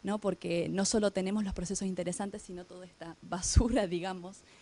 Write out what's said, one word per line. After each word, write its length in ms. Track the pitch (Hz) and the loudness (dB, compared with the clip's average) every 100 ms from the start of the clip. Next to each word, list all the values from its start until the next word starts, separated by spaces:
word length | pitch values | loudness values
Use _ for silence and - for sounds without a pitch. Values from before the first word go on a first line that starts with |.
¿no? 160 | 196 208 | -2 0
Porque 520 | 202 185 175 170 160 | 0 -2 -2 0 0
no 160 | 175 196 | 2 2
solo 240 | 226 208 | 4 2
tenemos 340 | 196 190 214 | 2 0 0
los 80 | 196 | -2
procesos 340 | 185 175 190 196 | -2 -4 -2 -2
interesantes, 540 | 185 175 180 202 208 | -2 -4 -4 -6 -6
sino 240 | - 180 | -10 -12
toda 220 | 175 185 180 | -12 -16 -18
esta 300 | - 165 160 | -14 -14 -14
basura, 680 | - 180 175 - 233 254 196 | -8 -4 6 6 6 4 2
<laughs> 100 | 175 | 0
digamos, 400 | 190 185 175 202 - - | -2 -4 -8 -14 -20 -20